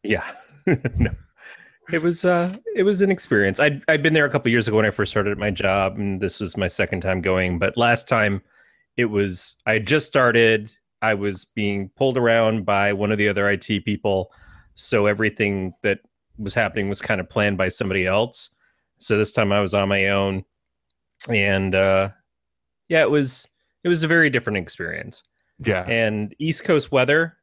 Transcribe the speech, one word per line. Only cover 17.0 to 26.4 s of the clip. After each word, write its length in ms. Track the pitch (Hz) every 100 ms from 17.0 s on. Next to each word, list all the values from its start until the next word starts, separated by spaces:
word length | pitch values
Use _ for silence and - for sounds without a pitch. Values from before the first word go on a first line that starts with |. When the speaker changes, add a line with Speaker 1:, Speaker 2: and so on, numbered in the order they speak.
Speaker 1:
kind 180 | - 101
of 80 | 90
planned 300 | - 104 98
by 100 | 92
somebody 380 | - 101 95 92
else. 420 | 98 123 - - _ _ _ _ _
So 220 | - 107
this 140 | 104
time 200 | - 101
I 80 | 101
was 140 | 98
on 160 | 101 98
my 180 | 98 95
own, 380 | 98 98 95 - _ _ _ _ _ _ _ -
and, 460 | 110 101 95 190
uh, 340 | - 95 95 98 - _ _ _ _ _ _ _
yeah, 140 | 165
it 80 | 139
was, 360 | 147 131 - - _ _ _
it 60 | 175
was 140 | 175
a 60 | 156
very 220 | 170 151
different 260 | 127 104 104
experience. 680 | 82 - 82 80 - - _ _ _ _
Speaker 2:
Yeah. 260 | 113 95 90
Speaker 1:
And 480 | 117 110 107 104
East 260 | -